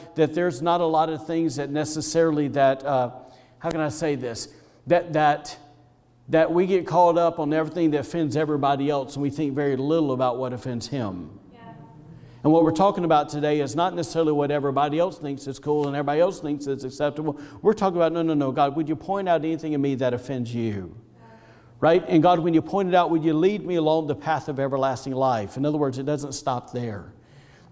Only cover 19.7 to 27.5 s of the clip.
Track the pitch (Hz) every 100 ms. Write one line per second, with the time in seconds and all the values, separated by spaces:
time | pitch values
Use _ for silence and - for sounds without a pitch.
19.7 | 147 139 131 131 120 - 131 117 117 113
20.7 | 101 87 - _ _ - - - - -
21.7 | - 151 175 175 175 175 175 170 160 156
22.7 | 202 185 180 170 165 160 156 185 208 165
23.7 | 175 156 160 151 143 156 147 - 135 135
24.7 | 135 135 139 139 135 131 117 101 131 147
25.7 | 151 139 123 135 147 139 127 - 123 -
26.7 | 123 120 101 - - _ - -